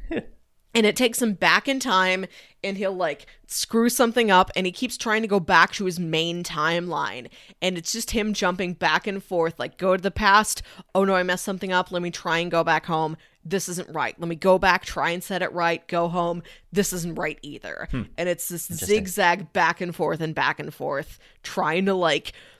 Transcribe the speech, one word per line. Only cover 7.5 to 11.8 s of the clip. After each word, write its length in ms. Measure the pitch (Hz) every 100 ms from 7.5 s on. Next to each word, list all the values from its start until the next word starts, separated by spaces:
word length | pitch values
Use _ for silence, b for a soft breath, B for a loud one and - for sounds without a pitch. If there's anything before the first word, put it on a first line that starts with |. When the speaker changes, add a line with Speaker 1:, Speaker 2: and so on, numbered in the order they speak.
| B
Speaker 1:
And 160 | 185 180
it's 160 | -
just 180 | 220 -
him 220 | 226 214
jumping 400 | 202 190 180 180
back 340 | 175 165 160 214
and 160 | 196
forth, 340 | - 180 165 -
like, 200 | 175 -
go 180 | 185 185
to 80 |
the 80 | 185
past, 520 | - 214 202 214 - B B B
"Oh 120 | 190 196
no, 100 | 185
I 80 |
messed 220 | 180 180 -
something 260 | 185 190
up, 200 | 185